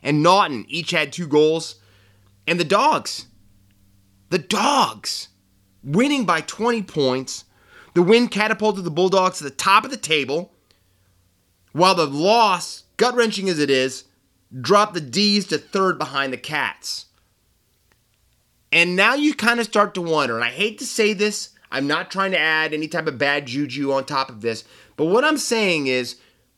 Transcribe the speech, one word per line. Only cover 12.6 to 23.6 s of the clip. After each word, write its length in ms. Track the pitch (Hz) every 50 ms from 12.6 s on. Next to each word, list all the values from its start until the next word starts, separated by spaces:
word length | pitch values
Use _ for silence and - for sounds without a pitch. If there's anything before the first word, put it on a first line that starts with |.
| - - - - - _ _
gut-wrenching 520 | - - 247 240 247 233 220 - 202 190 190
as 100 | 175 147
it 120 | 147 139
is, 340 | 135 131 131 135 123 - - _ _ _ _ _ _ _ _ _ - 131
dropped 340 | 120 123 202 202 214 208 202
the 60 | 175
D's 460 | 151 123 117 190 208 208 202 208 175 -
to 100 | 156 143
third 400 | - - - 196 190 185 170 -
behind 340 | 151 131 139 139 139 135 127
the 60 | 120
Cats. 680 | - 143 151 147 127 98 73 _ - - - - - _ _ _ _ _ _ _ _ _ _ _ _ _ _ _ _ _ _ _ _ _ _ _ _ _ _ _ _ _ _ _ _ -
And 260 | 147 165 170 180 180
now 180 | 185 202 226 262
you 180 | 285 294 302 294
kinda 320 | - 214 233 240 240 226
start 300 | 220 - 208 202 196 -
to 80 | 185 175
wonder, 320 | 165 160 151 139 120 117
and 100 | 113 120
I 60 | 120
hate 280 | 127 151 202 233 214 -
to 60 | 269
say 300 | - - - 214 208 214
this, 360 | 180 208 214 208 - - - _ _ _ - -
I'm 140 | 135 139
not 240 | 143 151 165 190 -
trying 220 | - 190 190 190 185
to 60 | 160
add 360 | 151 160 160 156 160 156 151
any 120 | 151 156
type 200 | 156 175 165 160
of 100 | 156 135
bad 300 | 113 143 139 143 147 143
juju 460 | 123 120 143